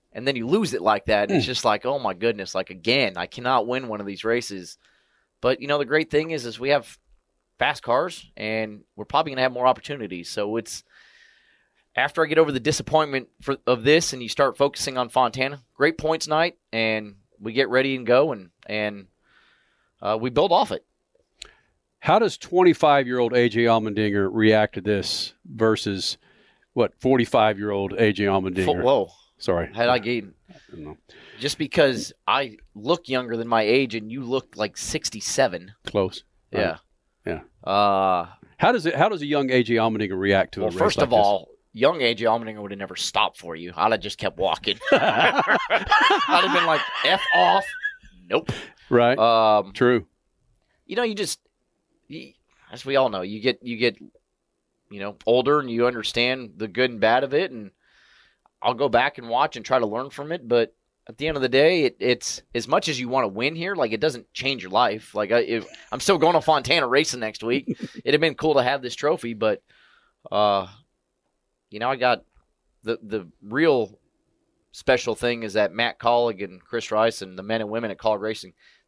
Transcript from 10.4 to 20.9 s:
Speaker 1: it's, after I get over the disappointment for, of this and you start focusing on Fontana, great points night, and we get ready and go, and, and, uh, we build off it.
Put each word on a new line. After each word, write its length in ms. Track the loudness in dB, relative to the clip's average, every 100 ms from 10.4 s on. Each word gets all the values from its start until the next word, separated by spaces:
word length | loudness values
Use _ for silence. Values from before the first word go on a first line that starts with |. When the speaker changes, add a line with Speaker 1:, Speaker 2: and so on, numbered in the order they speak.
| -4 -4
Speaker 1:
it's, 260 | -6 -10 -16 _ _ _ _ _ _ _ _ _ _
after 300 | -2 -2 0
I 20 | 2
get 120 | 4
over 120 | 4
the 80 | 2
disappointment 720 | 0 -2 0 0 2 -2 -6 _
for, 140 | -6 -2
of 200 | 0 2
this 280 | 4 4 4
and 80 | -4
you 80 | -6
start 280 | 0 0 2
focusing 420 | -2 -2 -6 -4
on 120 | -2
Fontana, 520 | 0 0 0 -6 -6 _
great 220 | 0 0 0
points 300 | -2 -4 -2
night, 300 | 0 0 -4 _
and 420 | -2 -2 -2 -6 -16 _ _
we 120 | -4
get 160 | -2 2
ready 260 | 2 0
and 100 | -2
go, 280 | 2 4 4
and, 180 | -2 -12 _ -8
and, 400 | -4 -4 -6 -16 _ _ _ _ _ _ _ _ _
uh, 160 | -4 -4
we 80 | -2
build 220 | 0 2
off 220 | 2 0
it. 120 | -4 -10